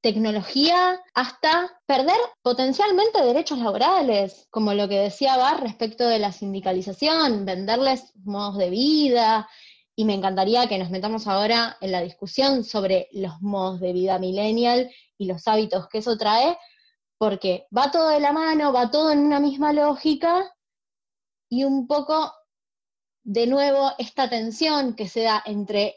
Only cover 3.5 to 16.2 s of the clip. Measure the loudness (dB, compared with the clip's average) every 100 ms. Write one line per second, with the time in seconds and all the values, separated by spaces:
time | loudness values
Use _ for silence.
3.5 | -2 -2 2 2 2 2 0 -2 -6 _
4.5 | -2 0 0 0 0 -2 0 0 2 2
5.5 | 0 -4 -6 -6 -2 0 2 0 -4 -8
6.5 | -4 -2 -4 -4 -4 0 2 2 0 -2
7.5 | -4 -2 0 0 0 -6 _ -8 -6 -6
8.5 | -2 -2 0 2 2 4 4 4 2 -2
9.5 | -14 -20 -20 _ -2 -2 0 -2 0 2
10.5 | 2 2 -2 -4 -6 -6 -6 -2 0 0
11.5 | 0 -2 -6 -6 -4 -6 -10 -6 0 2
12.5 | 0 -2 -4 0 0 -2 -8 -8 -6 -6
13.5 | -4 -4 -4 -4 -2 0 -2 -2 -2 -2
14.5 | 0 2 2 -2 -8 _ -10 -8 -4 0
15.5 | 0 0 -4 -6 -6 -4 -2